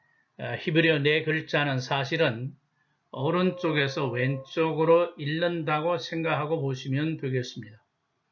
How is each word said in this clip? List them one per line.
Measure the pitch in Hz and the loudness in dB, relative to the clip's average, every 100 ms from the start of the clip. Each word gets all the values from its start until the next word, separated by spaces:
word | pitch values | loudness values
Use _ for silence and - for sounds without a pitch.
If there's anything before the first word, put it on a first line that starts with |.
| _ _ _ - | _ _ _ -12
어, | 120 117 | -8 -6
히브리어 | - 160 165 151 | 0 2 4 4
네 | 143 156 | 4 2
글자는 | 156 156 - 151 147 127 | 0 -2 0 0 0 -2
사실은 | 127 139 135 165 151 113 131 - _ _ _ _ _ | -2 -2 0 2 2 0 -6 -12 _ _ _ _ _
오른쪽에서 | - 139 175 185 180 165 147 139 147 135 | -4 0 2 2 0 0 2 0 0 -2
왼쪽으로 | 120 131 135 - 170 160 151 160 165 170 - | 0 0 -2 -4 0 0 2 6 6 4 -2
읽는다고 | 143 160 175 170 151 151 165 170 | -4 0 0 -2 -2 0 0 -2
생각하고 | - 165 160 143 151 160 | -2 -4 -2 -2 -2 -2
보시면 | 139 131 139 135 160 156 | -2 -4 -2 -2 -2 -4
되겠습니다. | 135 131 120 - 104 - _ _ _ _ _ | -4 -4 -4 -10 -16 -18 _ _ _ _ _